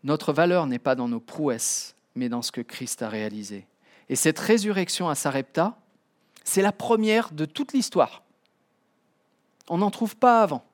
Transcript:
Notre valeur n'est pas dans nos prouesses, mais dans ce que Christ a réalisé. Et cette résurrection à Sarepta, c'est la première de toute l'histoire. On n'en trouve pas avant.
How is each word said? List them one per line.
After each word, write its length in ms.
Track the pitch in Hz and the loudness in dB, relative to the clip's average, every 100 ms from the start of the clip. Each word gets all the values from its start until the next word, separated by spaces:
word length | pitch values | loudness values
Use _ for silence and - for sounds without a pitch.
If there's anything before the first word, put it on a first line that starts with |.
Notre 300 | 135 147 - | -2 -2 0
valeur 340 | 147 175 180 151 | 2 4 4 0
n'est 120 | 120 | -2
pas 140 | 139 127 | 0 0
dans 120 | 123 | -2
nos 120 | 120 | -4
prouesses, 760 | - - 147 117 - - - _ _ - | -8 -4 -4 -2 -4 -6 -8 _ _ -6
mais 140 | 123 | -4
dans 120 | 120 | -4
ce 100 | 120 | -6
que 100 | - | -8
Christ 400 | 117 - 123 - | -10 -10 -10 -8
a 80 | 113 | -6
réalisé. 580 | 107 107 104 101 101 - _ _ _ _ | -4 -6 -8 -12 -14 -16 _ _ _ _
Et 60 | 131 | 0
cette 240 | 156 156 | 2 0
résurrection 720 | - 226 208 196 175 - 175 | 2 2 2 -2 -2 -2 -2
à 60 | 139 | -2
Sarepta, 640 | 143 135 131 - 185 - _ _ _ _ _ _ | -2 -2 -2 0 0 -2 _ _ _ _ _ _
c'est 180 | - - | -2 2
la 100 | 202 | 2
première 600 | 196 - 226 220 214 226 | 0 0 2 4 2 0
de 140 | 151 151 | -6 -6
toute 280 | - 285 | -4 -2
l'histoire. 500 | 269 - 185 127 - _ _ _ _ _ _ _ _ _ _ _ _ _ _ _ | -2 0 2 2 0 _ _ _ _ _ _ _ _ _ _ _ _ _ _ _
On 120 | 170 | -2
n'en 120 | 202 | -2
trouve 240 | - 220 - | -2 -6 2
pas 260 | 247 233 | 4 6
avant. 220 | 202 139 _ | 4 0 _